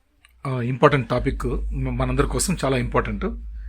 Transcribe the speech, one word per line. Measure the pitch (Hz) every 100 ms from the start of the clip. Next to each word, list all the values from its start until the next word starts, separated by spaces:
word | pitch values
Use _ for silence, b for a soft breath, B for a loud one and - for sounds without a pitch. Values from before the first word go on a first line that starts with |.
| _ _ _ _ 143
ఆ, | 131
ఇంపార్టెంట్ | 120 131 147 143 117
టాపిక్ | 123 131 123 120
మ-, | 147 - 117 131
మనందరి | 123 127 131 135
కోసం | 127 - 175
చాలా | 139 131
ఇంపార్టెంట్. | 120 127 113 104 196 233 - B